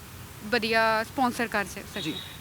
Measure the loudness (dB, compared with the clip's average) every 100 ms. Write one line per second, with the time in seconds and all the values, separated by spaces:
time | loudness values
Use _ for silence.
0 | -16 -14 -14 -12 0 2 4 6 6 4
1 | 2 0 2 2 0 0 -2 -6 -10 -6
2 | -4 -6 -8 0